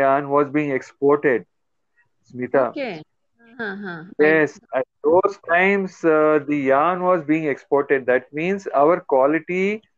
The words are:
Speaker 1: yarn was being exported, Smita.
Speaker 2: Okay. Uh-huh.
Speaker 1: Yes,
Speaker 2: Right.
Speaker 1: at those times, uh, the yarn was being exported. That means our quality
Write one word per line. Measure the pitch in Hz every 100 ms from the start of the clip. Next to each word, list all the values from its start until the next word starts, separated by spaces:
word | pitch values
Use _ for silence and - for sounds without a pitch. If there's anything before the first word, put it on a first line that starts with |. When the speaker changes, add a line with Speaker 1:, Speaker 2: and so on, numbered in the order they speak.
Speaker 1:
yarn | 139 139 143 143
was | 143 143
being | 147 131
exported, | - - 139 147 147 117 - _ _ _ _ _ _ _ _
Smita. | 123 123 139 123 -
Speaker 2:
Okay. | 262 165 156 _ _ _ _ 247
Uh-huh. | 220 196 202 170 180 -
Speaker 1:
Yes, | 151 160 147 -
Speaker 2:
Right. | -
Speaker 1:
at | 127 127 _
those | 147 170 190 196 -
times, | 170 185 202 185 -
uh, | 170 156 151 151 139
the | 147
yarn | 135 135 160 180
was | 180 180
being | 143 156
exported. | 156 131 - 139 143 139 127
That | 127 -
means | 143 170 196 196
our | - 147 175
quality | - 135 135 160 156 180 196 214 _